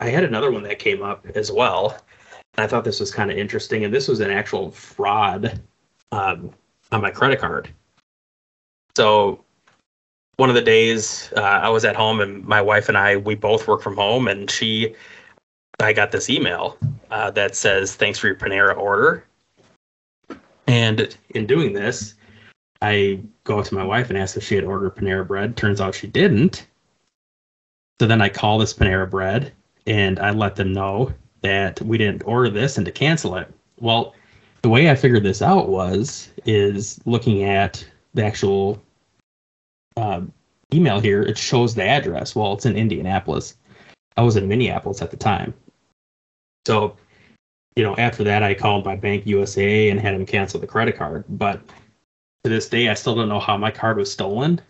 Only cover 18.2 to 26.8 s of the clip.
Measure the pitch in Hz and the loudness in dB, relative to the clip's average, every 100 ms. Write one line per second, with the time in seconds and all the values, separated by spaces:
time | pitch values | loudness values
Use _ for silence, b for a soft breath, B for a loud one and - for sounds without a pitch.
18.2 | 208 - 101 98 202 - 101 101 151 180 | -4 -2 -4 2 2 2 0 2 2 0
19.2 | - _ _ _ _ _ _ _ _ _ | -8 _ _ _ _ _ _ _ _ _
20.2 | - - _ _ - 120 113 110 104 - | -20 -20 _ _ 2 2 4 2 -2 -6
21.2 | _ 113 107 156 127 101 107 - - - | _ -6 0 2 0 -2 -4 -6 -12 -16
22.2 | b b b _ _ _ 107 101 98 95 | b b b _ _ _ 0 2 2 -2
23.2 | 107 _ - 107 98 98 95 113 127 98 | -8 _ -4 -2 -2 -4 -2 -2 -2 -4
24.2 | 95 104 - 101 87 98 95 - 98 95 | -4 -6 -2 0 0 -4 -4 -4 -2 -2
25.2 | 95 98 107 117 104 101 95 - 104 135 | -2 -4 -4 -2 0 0 -2 -6 -4 2
26.2 | 190 107 175 - - _ | 4 4 2 0 -12 _